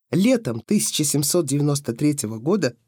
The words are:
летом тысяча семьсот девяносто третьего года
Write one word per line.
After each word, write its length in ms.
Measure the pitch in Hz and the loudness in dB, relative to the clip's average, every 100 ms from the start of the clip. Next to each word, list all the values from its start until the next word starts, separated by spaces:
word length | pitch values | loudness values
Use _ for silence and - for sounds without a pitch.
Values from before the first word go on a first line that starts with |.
| _ | _
летом 500 | 165 220 254 226 120 | 2 4 2 0 -6
тысяча 440 | - 214 - - | -2 0 0 -2
семьсот 420 | 147 139 147 180 143 | 0 0 0 0 0
девяносто 460 | 143 147 143 - | 0 0 0 -4
третьего 460 | 113 151 147 107 110 | 0 0 0 -4 -4
года 380 | 139 202 131 - | -2 0 0 -4